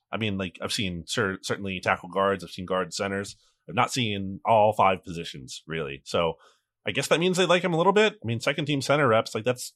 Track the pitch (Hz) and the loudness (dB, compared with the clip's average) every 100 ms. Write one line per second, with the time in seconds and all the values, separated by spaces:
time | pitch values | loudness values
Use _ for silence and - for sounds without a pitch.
0 | _ 101 110 98 95 - 107 - 95 85 | _ -4 -2 -2 -4 -6 -6 -4 -4 -6
1 | 78 - 101 92 - 85 98 92 107 92 | -4 -2 0 -2 -6 -6 -6 -4 0 -2
2 | 90 92 98 98 85 - 90 92 87 - | -2 0 2 0 -4 -10 -4 -2 -2 -4
3 | 101 98 101 - _ _ - 95 117 135 | -4 -4 -6 -12 _ _ -6 -2 0 0
4 | 113 101 98 98 - 113 107 - 95 92 | -2 -2 -6 -4 4 6 6 6 4 2
5 | - 85 80 76 64 - - 80 71 67 | -4 -10 -10 -12 -14 -16 -8 -6 -6 -10
6 | - 98 85 - _ _ _ _ 107 104 | -4 0 0 -2 _ _ _ _ -6 -4
7 | 135 160 180 180 180 175 180 165 175 196 | 0 2 2 2 2 2 2 2 4 4
8 | 220 208 110 117 - 147 147 143 131 143 | 2 0 -4 -2 0 0 0 -2 2 2
9 | 135 110 110 113 113 120 - | 6 4 2 -2 -2 -2 -6